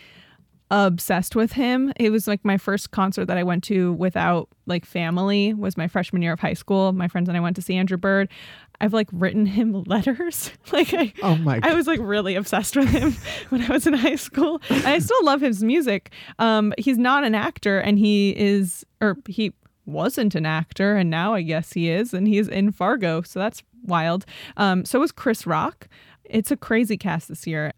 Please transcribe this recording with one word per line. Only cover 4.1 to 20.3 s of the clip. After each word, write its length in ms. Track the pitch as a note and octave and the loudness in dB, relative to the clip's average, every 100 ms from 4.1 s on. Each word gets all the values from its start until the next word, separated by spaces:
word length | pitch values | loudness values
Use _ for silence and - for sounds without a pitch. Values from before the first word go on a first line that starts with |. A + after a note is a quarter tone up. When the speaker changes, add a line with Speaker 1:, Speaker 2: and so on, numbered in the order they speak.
| F3+ E3+ F3 - _ - | 0 0 0 -2 _ -6
Speaker 1:
like, 180 | F3 | -6
family 720 | - F3+ E3 F3 G3 G3+ G3+ | -4 -6 -2 0 0 2 0
was 240 | G#3+ G3 F3 | 0 -4 -4
my 100 | E3 | -2
freshman 320 | F#3+ F#3 F3+ | -2 -2 -2
year 120 | E3+ | -2
of 80 | E3 | -2
high 120 | D#3 | -2
school. 400 | E3 - G3 F#3+ | -4 -2 0 2
My 160 | F#3 F3 | 0 -2
friends 200 | F3+ F3 | -2 -2
and 80 | F3 | 0
I 20 | |
went 160 | E3+ F#3 | -2 -4
to 60 | |
see 140 | F3+ F#3 | -2 0
Andrew 200 | F#3 F#3 | 0 0
Bird. 320 | G3 G3 G3 - - - - - | 2 2 0 -6 -20 -20 -20 -2
I've, 140 | G#3+ | 0
like, 160 | A3 G#3 | 0 -2
written 360 | E3+ F#3+ G#3+ G#3 | -2 0 2 2
him 360 | G3+ A3+ G3 | 2 0 -2
<laughs> 40 | - | -2
letters. 640 | G3+ C#4 A#3 F4 - - - - | 0 0 -2 -4 -6 -10 -14 -4
Like, 220 | E4 E4 | 0 2
I, 220 | E4+ A#3+ - | 2 -2 -2
Speaker 2:
Oh 140 | G3 D#3+ | 0 2
my 240 | D#3 A#2 | 2 2
Speaker 1:
I 100 | D4+ | 2
was, 120 | E4 C#4+ | 2 2
like, 140 | D#4+ | 0
really 320 | G#3 G#3 G3 | 0 -2 0
obsessed 420 | F#3 G3+ F#3+ G3+ C#4 | -2 -2 -2 0 2
with 140 | C4+ | 2
him 260 | - C#4+ A3+ - | 4 2 -2 -8
<laughs> 160 | - - | -12 -4
when 140 | B3+ | -2
I 60 | A#3+ | 0
was 180 | B3+ D#4+ | 2 2
in 80 | |
high 220 | C#4+ C#4 C4 | 2 0 -2
school. 440 | - - D4+ D#4+ - | -4 -2 0 -2 -2
And 180 | C4+ B3+ | 0 2
I 120 | D#4 | 0
still 260 | - B4 | 2 2
love 160 | D#4 C4+ | 4 2
his 220 | C4+ G3+ | 0 0
music. 480 | A3 D#4+ C4 G3+ - - - - | 2 2 2 -2 -4 -20 -18 -2
Um, 360 | A3+ A3 G#3 - | 2 4 2 0
he's 220 | C4+ A#3+ | 0 2
not 260 | B3 C#4+ | 4 2
an 100 | C4+ | 2
actor, 440 | G#3+ D4+ - G#3 G3 | 0 -2 -4 0 0
and 200 | - G#3 | 4 4
he 360 | G#3 G#3 G3+ - | 4 4 2 2
is, 480 | G3+ G3+ F#3 - - - | 2 2 0 -6 -14 -2
or 160 | G#3+ F#3 - | -2 -2 -6
he 280 | F#3+ G#3+ - _ _ - | -4 -4 -6 _ _ -10
wasn't 480 | D3+ B3 C#4+ G#3+ | -4 -2 0 0